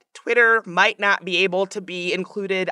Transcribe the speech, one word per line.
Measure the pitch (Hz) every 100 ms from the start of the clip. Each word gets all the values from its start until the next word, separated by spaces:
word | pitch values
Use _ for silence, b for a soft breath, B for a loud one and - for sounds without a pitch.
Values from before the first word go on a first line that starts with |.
| _
Twitter | - - 233 226 226
might | 214 175 208 220
not | 202 196
be | 175 175
able | 190 180 190
to | 214
be | 185 180 175
included | 180 180 208 196 190 185